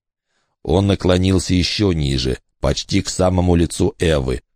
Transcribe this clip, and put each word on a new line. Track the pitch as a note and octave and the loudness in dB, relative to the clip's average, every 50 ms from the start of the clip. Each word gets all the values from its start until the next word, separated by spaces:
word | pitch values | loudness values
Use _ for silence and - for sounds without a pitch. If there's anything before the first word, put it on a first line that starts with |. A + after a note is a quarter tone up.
| _ _ _ _ _ _ _ _ _ _ _ _ - | _ _ _ _ _ _ _ _ _ _ _ _ -4
Он | - D2+ F#2+ G2+ | 0 0 2 2
наклонился | G2+ F#2+ - - F#2 F2+ F2+ F#2 F#2+ F#2+ F2+ - - F#2 | 2 0 0 2 2 2 2 2 2 2 0 0 0 0
ещё | F2+ E2+ - - - G#2+ F#2+ | 0 0 0 -2 -2 0 0
ниже, | F2 D#2 D2 C2+ C2+ C2 B1+ C2 B1 - _ _ _ - | 0 0 -2 -2 -2 -2 -2 -4 -6 -6 _ _ _ -4
почти | - C#2 C#2+ - - - - F#2+ | -2 -2 -2 -2 -4 -2 -2 -2
к | - - | -2 -2
самому | - - F#2 F#2 F#2 F#2 F2 F2+ F2 | -2 0 0 0 2 2 2 2 2
лицу | E2+ E2 D#2 - - F2+ F#2 - - | 2 2 0 -2 -2 -2 -2 -2 -2
Эвы. | F#2 E2+ D#2 C#2+ C2 B1+ B1+ B1+ _ _ _ | 0 0 0 0 -2 -2 -4 -6 _ _ _